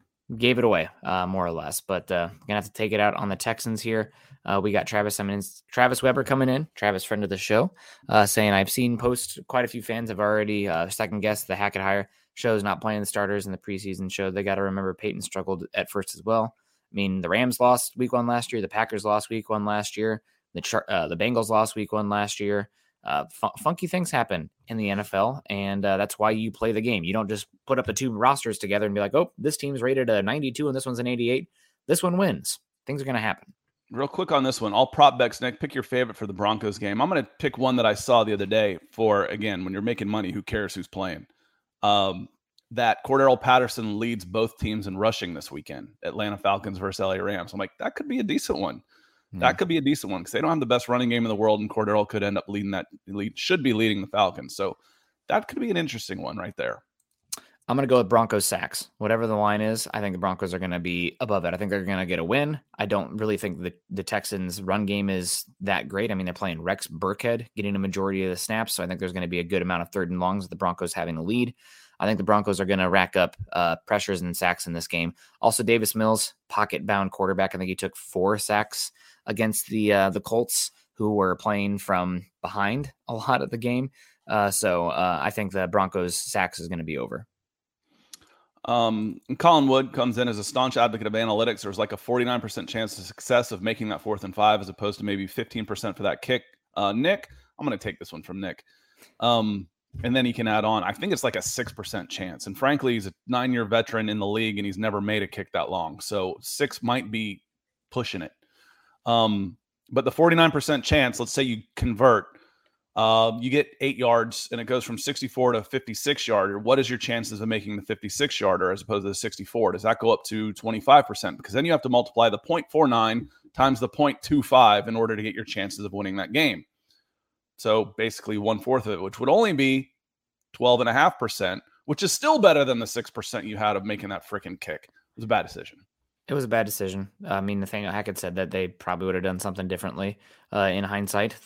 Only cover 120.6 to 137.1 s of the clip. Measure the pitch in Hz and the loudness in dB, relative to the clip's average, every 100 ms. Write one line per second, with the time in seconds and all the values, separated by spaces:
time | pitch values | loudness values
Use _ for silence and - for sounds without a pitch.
120.6 | 113 110 131 143 - 107 98 - - 110 | -6 0 8 8 8 -4 -6 -8 -4 -2
121.6 | 165 156 127 123 117 - 117 123 - 165 | 2 2 4 2 2 4 4 4 -2 -4
122.6 | - 151 147 117 110 117 - _ _ - | 0 2 4 4 2 0 -6 _ _ 2
123.6 | 135 123 123 - 147 - - 147 - 127 | 4 4 -2 2 0 0 0 0 6 8
124.6 | 113 104 107 113 113 107 107 101 107 107 | 10 8 2 0 0 0 -4 -6 -8 -6
125.6 | 95 98 101 98 98 98 90 127 151 87 | -6 -6 -8 -6 -4 -4 -2 2 2 0
126.6 | - _ _ _ _ _ _ _ _ - | -10 _ _ _ _ _ _ _ _ -4
127.6 | 113 110 98 - 113 - - 107 104 107 | 2 4 2 -2 -4 -4 -6 -2 0 0
128.6 | 120 127 107 92 98 - 120 190 220 147 | 2 0 0 -4 -6 -2 4 4 4 4
129.6 | 135 135 131 _ _ _ _ _ _ - | 2 2 -2 _ _ _ _ _ _ 2
130.6 | 120 120 117 120 170 - 113 - 95 92 | 4 6 6 6 4 4 -4 -2 -2 -2
131.6 | _ _ - 147 196 - 294 311 202 147 | _ _ -6 -2 0 2 4 8 8 8
132.6 | 135 120 113 120 - - - 117 95 104 | 4 2 -2 -6 -8 -10 -8 -8 -6 0
133.6 | 107 98 101 104 101 95 - 101 85 95 | 0 0 -2 -6 -6 -10 -8 -8 -8 -12
134.6 | - 76 - _ _ - 110 107 82 - | -10 -10 -12 _ _ -10 0 0 0 -10
135.6 | - - _ _ _ _ - 143 123 113 | -16 -18 _ _ _ _ -6 -4 0 0
136.6 | 104 - 98 95 98 | 0 -2 -4 -6 -10